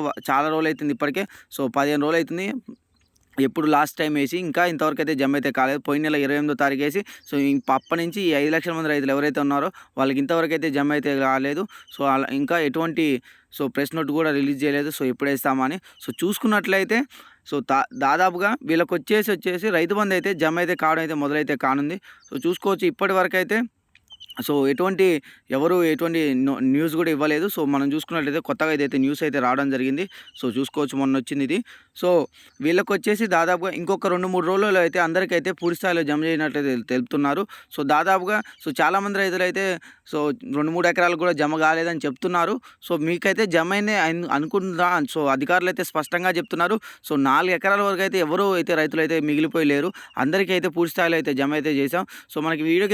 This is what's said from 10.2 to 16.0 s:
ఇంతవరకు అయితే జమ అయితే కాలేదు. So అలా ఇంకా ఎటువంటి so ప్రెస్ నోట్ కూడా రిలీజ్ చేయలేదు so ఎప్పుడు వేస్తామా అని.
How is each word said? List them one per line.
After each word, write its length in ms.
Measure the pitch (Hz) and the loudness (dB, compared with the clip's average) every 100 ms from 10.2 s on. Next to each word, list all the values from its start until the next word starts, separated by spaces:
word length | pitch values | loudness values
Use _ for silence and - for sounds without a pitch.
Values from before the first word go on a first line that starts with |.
ఇంతవరకు 300 | 139 165 160 160 | 0 0 0 0
అయితే 140 | 156 139 | -2 0
జమ 140 | 143 147 | 0 0
అయితే 160 | 143 139 135 | 0 0 2
కాలేదు. 380 | 131 135 147 208 - - | 2 0 -4 -6 -10 -20
So 80 | - 139 | -4 0
అలా 140 | 131 135 139 | 2 0 -2
ఇంకా 180 | 143 170 147 | 0 0 0
ఎటువంటి 380 | 160 165 156 156 127 - - _ - | 0 -2 0 0 0 -4 -20 _ -6
so 60 | 139 139 | -4 -2
ప్రెస్ 180 | 143 160 | -4 -4
నోట్ 140 | 151 151 | -2 0
కూడా 120 | 156 143 | 0 0
రిలీజ్ 220 | 139 139 | 0 0
చేయలేదు 260 | 147 143 143 - | 0 0 -4 -2
so 40 | 131 | -4
ఎప్పుడు 180 | 120 143 | -2 -2
వేస్తామా 320 | 135 143 135 131 | 0 0 0 0
అని. 100 | 180 - - | -4 -12 -14